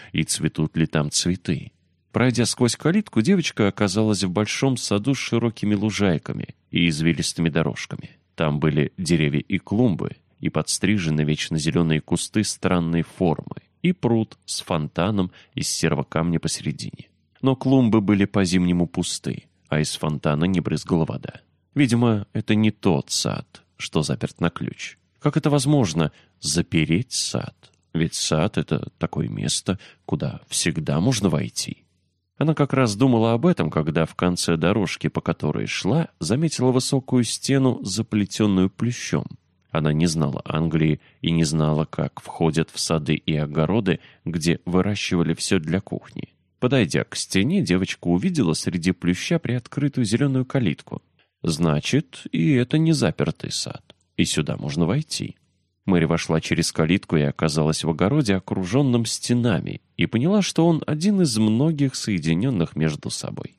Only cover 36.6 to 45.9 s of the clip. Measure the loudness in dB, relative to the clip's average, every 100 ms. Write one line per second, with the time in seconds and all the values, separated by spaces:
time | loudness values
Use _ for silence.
36.6 | 2 2 0 -2 0 0 0 -2 0 2
37.6 | 2 0 -4 -6 -2 0 0 0 2 4
38.6 | 2 0 -4 -4 -4 -4 -4 -12 _ _
39.6 | _ -2 0 2 2 0 -2 -2 -4 -2
40.6 | 0 2 2 0 -6 _ 0 2 2 2
41.6 | 2 0 -2 -4 -6 -8 -14 -2 0 2
42.6 | -2 -4 -2 -2 0 -2 -2 -2 -2 0
43.6 | 0 2 0 -2 -4 _ -8 -2 0 0
44.6 | 0 0 0 -2 -2 0 0 -2 -2 -2
45.6 | 0 -4 -4